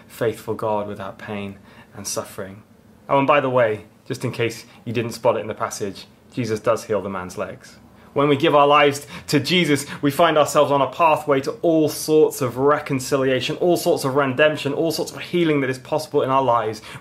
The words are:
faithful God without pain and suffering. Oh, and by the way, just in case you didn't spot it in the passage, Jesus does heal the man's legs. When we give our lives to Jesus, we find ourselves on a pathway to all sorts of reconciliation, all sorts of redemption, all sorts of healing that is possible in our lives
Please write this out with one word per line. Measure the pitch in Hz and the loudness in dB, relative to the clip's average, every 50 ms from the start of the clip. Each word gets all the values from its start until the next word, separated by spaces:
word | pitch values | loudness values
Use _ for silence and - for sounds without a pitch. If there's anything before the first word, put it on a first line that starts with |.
| - - | -20 -18
faithful | - - 123 113 104 - - - 107 | -8 -4 -4 -4 -4 -4 -8 -8 -8
God | 104 117 107 107 104 101 104 | -6 -4 -4 -4 -4 -4 -6
without | 101 98 98 98 101 - | -10 -12 -12 -14 -14 -14
pain | - - 107 101 101 98 98 - - - - - - - - | -14 -12 -10 -10 -10 -10 -12 -16 -20 -20 -20 -20 -20 -20 -20
and | 104 98 - | -16 -12 -10
suffering. | - 113 107 - - - 98 95 95 110 - _ _ _ _ _ _ _ _ - | -8 -8 -8 -10 -10 -14 -14 -14 -14 -18 -20 _ _ _ _ _ _ _ _ 0
Oh, | 139 139 | 0 2
and | 135 135 | 4 4
by | 147 147 | 4 2
the | 135 131 | 2 2
way, | 127 127 120 110 107 104 - - _ _ _ - | 2 2 2 2 0 -4 -8 -14 _ _ _ -12
just | 127 - - | -10 -6 -6
in | 120 | -6
case | - - 120 110 - - - - - - - | -4 -4 -4 -4 -4 -8 -16 -20 -20 -16 -12
you | 123 107 | -8 -4
didn't | 120 113 117 | -4 -4 -4
spot | 104 - - 120 107 110 | -4 -2 0 0 0 0
it | |
in | 90 110 | -2 -8
the | 101 | -8
passage, | - 117 101 - - 110 98 92 - - - - _ _ - - | -6 -8 -8 -6 -6 -8 -8 -8 -10 -16 -20 -20 _ _ -12 -8
Jesus | 131 120 107 110 107 | -6 -4 -4 -4 -2
does | - 120 113 104 - | 0 0 0 0 -2
heal | - 107 98 92 | -2 -4 -2 -2
the | 98 | -4
man's | 98 92 90 90 90 107 | -6 -8 -8 -10 -8 -8
legs. | 95 92 92 - - - - - - - - - - - | -8 -8 -10 -14 -20 -20 -20 -20 -20 -20 -20 -20 -20 -6
When | - 139 139 147 | -2 0 2 2
we | 143 123 | 2 2
give | 165 160 143 | 2 4 6
our | 147 143 | 6 6
lives | 147 147 147 147 147 135 - - - - - - - | 6 6 6 6 4 2 0 -6 -14 -18 -14 -6 -2
to | 156 143 | 0 0
Jesus, | 127 - 175 180 170 147 147 127 - - - - | 0 2 2 2 2 2 0 0 -2 -6 -8 -4
we | - 143 | -2 -2
find | 135 - 170 165 156 151 | 2 4 4 4 4 4
ourselves | 143 - - 151 143 127 | 2 4 4 2 4 4
on | 143 139 | 4 2
a | 135 127 | 0 0
pathway | - - 170 160 151 147 - - 139 135 | 0 2 2 4 2 2 0 0 0 0
to | - - - - | 0 -4 -6 -2
all | - 170 160 160 151 143 | 0 2 2 4 2 0
sorts | 151 - - - 156 156 156 147 - - | -2 -4 -2 2 4 4 4 4 2 0
of | 139 123 110 | -4 -4 -2
reconciliation, | 127 135 143 147 151 - - 143 131 123 - 147 135 131 135 131 127 123 156 151 - | 0 2 2 2 2 0 -4 -4 -4 -4 -2 -2 0 0 0 0 0 -2 -4 -4 -2
all | 170 180 170 | 0 0 2
sorts | 160 - 175 160 135 - | 2 2 0 0 0 0
of | 135 127 | -2 0
redemption, | 143 139 131 123 135 151 156 151 139 - 139 139 | 0 0 2 2 2 2 2 2 0 -4 -4 -2
all | - 160 165 | -2 -2 -2
sorts | - 180 151 - | -2 -4 -6 -8
of | - - | -8 -12
healing | - - - 175 170 160 151 143 | -8 -4 0 0 2 2 2 2
that | 135 127 | 0 -2
is | 127 127 | -4 -6
possible | - - 156 147 - - - 139 | -6 -4 -4 -4 -2 -2 0 0
in | 120 131 | 0 2
our | 135 135 | 2 2
lives | 135 120 120 117 107 110 107 - - - - - | 2 2 2 2 0 -2 -6 -8 -10 -16 -14 -8